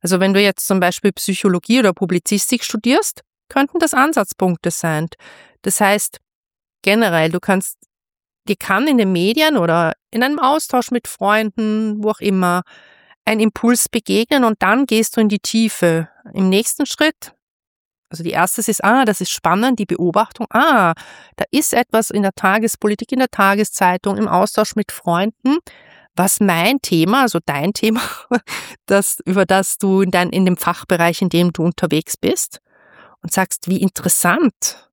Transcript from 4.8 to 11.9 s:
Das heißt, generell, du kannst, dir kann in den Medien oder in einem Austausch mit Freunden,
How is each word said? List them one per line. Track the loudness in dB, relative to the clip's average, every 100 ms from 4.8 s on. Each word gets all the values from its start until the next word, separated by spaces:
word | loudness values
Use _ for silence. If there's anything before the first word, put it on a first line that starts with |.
| -4 -4 -4 -10 -20 -20 -20 _
Das | -4 0
heißt, | 2 2 -2 -10 _ _ _ _ _ _
generell, | 0 2 2 2 2
du | 0
kannst, | 0 -2 -2 -12 _ _ _ _ _ _ -6
dir | -6
kann | 0 0 2
in | 2
den | 2
Medien | 0 0 2 2 2
oder | 2 2 0 -4 _
in | -4
einem | -2 0
Austausch | 0 0 0 -2 -2
mit | -4 -6
Freunden, | -4 0 0 0 -2 -2 -2 -2